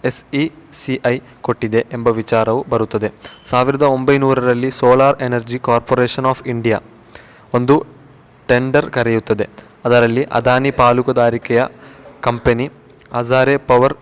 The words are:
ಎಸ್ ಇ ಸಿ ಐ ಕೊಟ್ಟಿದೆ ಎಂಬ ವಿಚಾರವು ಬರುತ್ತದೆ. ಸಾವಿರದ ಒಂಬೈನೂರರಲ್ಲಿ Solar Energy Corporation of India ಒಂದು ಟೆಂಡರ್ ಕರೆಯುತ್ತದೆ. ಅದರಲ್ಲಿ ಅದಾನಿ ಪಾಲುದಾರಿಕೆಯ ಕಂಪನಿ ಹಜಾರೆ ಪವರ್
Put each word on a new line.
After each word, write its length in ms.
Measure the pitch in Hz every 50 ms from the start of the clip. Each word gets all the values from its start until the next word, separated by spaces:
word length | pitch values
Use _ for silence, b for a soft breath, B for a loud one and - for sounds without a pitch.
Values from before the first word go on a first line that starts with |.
| -
ಎಸ್ 220 | - 123 - - _ -
ಇ 180 | 139 151 160 - - - - -
ಸಿ 280 | - - - 131 131 -
ಐ 140 | 123 120 135 B B B B
ಕೊಟ್ಟಿದೆ 440 | - - 113 _ - 107 107 117 - - -
ಎಂಬ 140 | 120 117
ವಿಚಾರವು 580 | 117 113 113 107 - 120 113 110 110 113 131 - -
ಬರುತ್ತದೆ. 420 | 123 113 110 - - 107 104 101 - B B B B B B
ಸಾವಿರದ 360 | - - 123 127 131 139 139
ಒಂಬೈನೂರರಲ್ಲಿ 880 | 147 139 135 131 127 135 139 139 135 135 135 127 123 127 123 120 127
Solar 520 | 131 127 - - 123 127 131 135 139 139 - 131 123
Energy 320 | 123 120 113 117 120 123
Corporation 760 | - - 117 117 - - 131 123 123 120 - - 131 131 127
of 140 | - - 131
India 320 | 120 117 113 117 107 98 - - - - B B B B B B B B B B -
ಒಂದು 320 | 123 123 123 143 160 - - - - - - - _ _ _ _ _ _
ಟೆಂಡರ್ 420 | - 123 123 131 131 131 147 - -
ಕರೆಯುತ್ತದೆ. 760 | - 127 117 117 113 110 - - 110 104 107 - - - - - _ _ -
ಅದರಲ್ಲಿ 380 | 120 120 120 120 117 113 127 139
ಅದಾನಿ 480 | - - 120 120 127 127 127 135 139
ಪಾಲುದಾರಿಕೆಯ 920 | 127 - 123 123 120 123 123 - 127 127 117 117 117 113 - - 120 117 127 - - B B B B B B B B -
ಕಂಪನಿ 500 | - 127 120 117 - 131 120 117 131 151 - - - - - _ - - -
ಹಜಾರೆ 440 | 120 120 117 127 131 127 131 139
ಪವರ್ 360 | 135 - - 127 123 127 127 - -